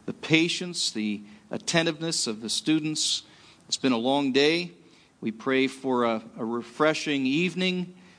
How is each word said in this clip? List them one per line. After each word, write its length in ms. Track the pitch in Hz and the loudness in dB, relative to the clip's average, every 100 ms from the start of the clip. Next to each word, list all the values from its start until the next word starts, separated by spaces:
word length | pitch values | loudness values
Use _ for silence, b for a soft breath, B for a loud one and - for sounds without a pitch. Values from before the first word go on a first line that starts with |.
| - | -12
the 80 | |
patience, 760 | - - 160 170 - 180 170 - | -10 2 2 2 -2 -6 -4 -4
the 300 | 110 107 104 B B B | -2 -2 -2 B B B
attentiveness 760 | - - 170 165 151 165 156 123 | -8 0 2 2 0 -4 -2 -4
of 140 | 107 | -4
the 80 | 113 | -4
students. 720 | - - 156 156 151 - - B B B B - | -2 2 2 0 -2 -2 -2 B B B B -8
It's 80 | - | -2
been 160 | 135 | 2
a 60 | 117 | 2
long 340 | 123 139 139 | 2 2 2
day. 400 | 131 147 170 175 - B B B _ | 4 4 2 -2 -10 B B B _
We 120 | 117 | -8
pray 340 | 110 135 131 131 | -4 0 2 2
for 380 | 131 135 123 | 0 0 2
a, 180 | 117 110 110 - | 2 0 -6 -8
a 60 | |
refreshing 840 | 113 117 113 - 156 151 156 139 131 | -4 -4 -6 2 2 2 -2 0 0
evening, 680 | 147 180 170 185 180 175 B B | 2 0 0 -2 -2 -4 B B